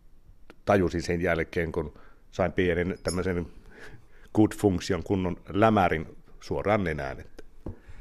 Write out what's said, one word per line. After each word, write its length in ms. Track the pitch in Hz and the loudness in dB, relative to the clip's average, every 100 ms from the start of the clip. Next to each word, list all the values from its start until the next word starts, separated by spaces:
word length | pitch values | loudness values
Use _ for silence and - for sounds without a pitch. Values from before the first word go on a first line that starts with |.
| - - - - - - | -20 -20 -20 -20 -20 -6
tajusin 380 | - 101 85 85 | 2 4 4 0
sen 180 | 82 87 | -2 0
jälkeen, 520 | 87 82 80 87 82 | 0 0 0 -2 -2
kun 220 | 85 73 - - - - | -2 -6 -10 -20 -20 -10
sain 220 | - 87 | -2 0
pienen 460 | 98 90 85 90 - | 2 2 2 0 -4
tämmöisen 440 | 90 90 90 87 82 - - - - - - - - | -4 -2 -2 -4 -6 -12 -20 -20 -18 -18 -20 -20 -2
good 180 | - 104 - | 4 4 4
function 460 | 104 87 - 90 | 2 2 0 -4
kunnon 340 | - 98 90 85 - | -2 -2 -2 -4 -4
lämärin 680 | 95 113 107 85 80 80 - - - | 4 6 6 4 2 -4 -14 -20 -16
suoraan 440 | - 76 92 107 | -8 -4 0 0
nenään, 360 | 87 76 69 65 | 0 -4 -6 -10
että 240 | - - - - - - - - | -14 -16 -16 -14 -14 -14 -14 -14